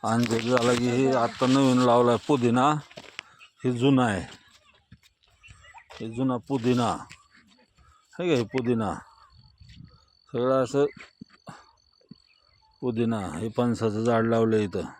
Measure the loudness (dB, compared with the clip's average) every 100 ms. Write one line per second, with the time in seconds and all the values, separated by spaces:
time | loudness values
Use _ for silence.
0 | 0 0 0 -2 0 2 2 2 0 0
1 | 2 2 -2 0 2 4 4 4 4 4
2 | 4 2 2 0 2 2 2 0 -6 -20
3 | -18 -20 -20 _ -20 _ -4 0 2 4
4 | 2 -2 -6 -18 _ _ _ _ _ -20
5 | _ _ _ _ -20 -20 -20 -20 _ -12
6 | -10 -4 -2 -4 -4 -2 0 2 0 -2
7 | -8 -20 _ _ _ _ _ _ _ _
8 | _ -8 0 0 0 -4 -2 -2 -2 -6
9 | -12 _ _ _ -20 _ -20 -20 -20 _
10 | _ _ _ -4 0 0 0 0 -2 -4
11 | -20 _ -20 _ -20 -20 _ _ _ _
12 | _ -20 _ _ _ _ _ _ -6 -2
13 | -2 -2 -6 -8 -8 -2 -2 0 -2 -2
14 | 0 0 2 2 2 2 0 -4 -8 -14